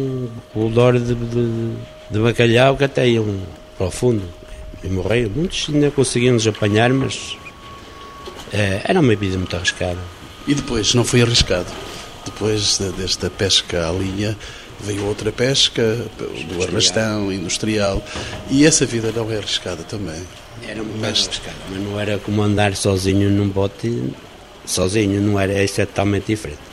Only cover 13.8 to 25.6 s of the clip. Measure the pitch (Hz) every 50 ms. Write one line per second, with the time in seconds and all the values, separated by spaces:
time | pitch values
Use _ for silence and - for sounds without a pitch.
13.8 | 82 82 85 95 95 95 95 101 104 107 107 101 - - - - - - - -
14.8 | - 101 98 101 101 101 104 - 101 107 107 - 123 131 139 - - - - -
15.8 | 117 110 110 120 101 - - - - - - - 76 82 92 87 90 82 85 107
16.8 | 107 - - 110 110 110 107 107 101 98 95 98 85 92 - - - 107 110 104
17.8 | 101 98 98 92 - - - - - - - - - - 131 139 147 160 151 -
18.8 | 143 113 120 117 110 113 107 113 113 110 110 104 95 - - - - 98 90 78
19.8 | 85 - - 101 101 85 78 80 87 90 - - - - - - - - 107 107
20.8 | 107 107 107 110 - - 110 - - - - - - - 82 - - 85 95 95
21.8 | 101 101 101 104 104 101 104 95 - - 104 104 104 104 104 101 104 101 98 -
22.8 | - 104 98 95 92 95 95 101 101 101 101 101 101 98 98 98 98 98 - -
23.8 | - 117 120 123 127 131 - - - - - - - - - - - - - -
24.8 | 90 92 101 113 104 98 98 101 101 104 104 98 98 95 98 98